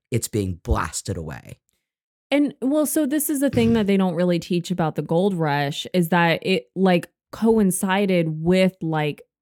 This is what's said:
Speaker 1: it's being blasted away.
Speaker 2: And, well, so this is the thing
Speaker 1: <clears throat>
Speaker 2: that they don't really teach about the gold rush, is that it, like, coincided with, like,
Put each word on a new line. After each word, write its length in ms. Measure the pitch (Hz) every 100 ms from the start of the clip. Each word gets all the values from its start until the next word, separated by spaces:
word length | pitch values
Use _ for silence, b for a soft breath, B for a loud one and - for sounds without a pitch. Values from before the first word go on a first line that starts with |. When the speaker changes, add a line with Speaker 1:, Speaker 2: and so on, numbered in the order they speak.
| _
Speaker 1:
it's 180 | 117 -
being 260 | 110 95 85
blasted 540 | - 104 85 - - 87
away. 400 | 76 62 - - _ _ _ _ _ _ _
Speaker 2:
And, 240 | 285 285 -
well, 240 | 262 302 294
so 180 | - 294
this 220 | 302 -
is 120 | 294
the 100 | 277
thing 220 | - 226
Speaker 1:
<clears throat> 20 |
Speaker 2:
that 120 | 226 202
they 100 | 196
don't 160 | 185
really 240 | 160 180 175
teach 320 | - 175 170
about 260 | 175 160 151
the 60 |
gold 320 | 156 165 202
rush, 520 | 180 156 143 143 165 -
is 160 | 180 170
that 320 | 180 170 165 -
it, 240 | 185 -
like, 360 | - 190 175 - _ _
coincided 1120 | - 220 226 196 175 196 190 202 180 165 156
with, 320 | 160 185 185 185
like, 420 | 165 156 151 - - _